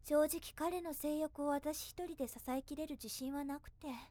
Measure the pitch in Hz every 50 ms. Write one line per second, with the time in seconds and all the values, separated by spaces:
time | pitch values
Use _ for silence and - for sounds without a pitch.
0 | - - 294 302 302 302 - 339 - - - - 302 339 359 359 339 330 285 -
1 | - 302 302 302 311 302 - - 285 294 285 285 - 294 311 - - - - -
2 | 359 339 330 - 269 233 - - - - 254 269 269 - 294 285 311 302 294 -
3 | - 220 - - 262 262 277 285 285 277 277 294 - - - - - 294 247 233
4 | - -